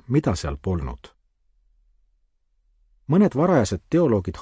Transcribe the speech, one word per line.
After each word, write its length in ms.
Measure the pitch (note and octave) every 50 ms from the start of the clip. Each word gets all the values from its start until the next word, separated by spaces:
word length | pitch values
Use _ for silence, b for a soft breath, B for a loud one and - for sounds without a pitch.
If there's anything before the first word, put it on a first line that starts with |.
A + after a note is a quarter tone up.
| _ -
mida 260 | B2 D3 - C3+ F#2+
seal 220 | - - D2+ C#2+ C#2
polnud. 480 | - G2 F2+ E2 C#2 C2 B1 - - - _ _ _ _ _ _ _ _ _ _ _ _ _ _ _ _ _ _ _ _ _ _ _ _ _ _ _ _ _ _ _ _ _ _ _ _ _ _ _
Mõned 300 | - C#3+ F#3+ G#3 F3+ -
varajased 460 | B2+ D#3+ F#3 F3+ C#3 G#2+ - G2+ F2+ - -
teoloogid 460 | - E3 F3 C#3 A2+ G2+ F2+ F#2+ - -